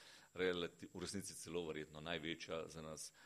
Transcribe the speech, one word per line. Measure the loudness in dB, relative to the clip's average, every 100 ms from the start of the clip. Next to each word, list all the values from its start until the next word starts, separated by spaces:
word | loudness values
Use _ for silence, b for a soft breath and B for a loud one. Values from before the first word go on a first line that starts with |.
| B B B
relati-, | 4 6 6 2 -2 -8
v | -4
resnici | -2 0 -2
celo | -6 -2 0
verjetno | 2 0 -2 -4
največja | 0 0 2 0 0 0 0
za | -4
nas, | -6 -4 -8 B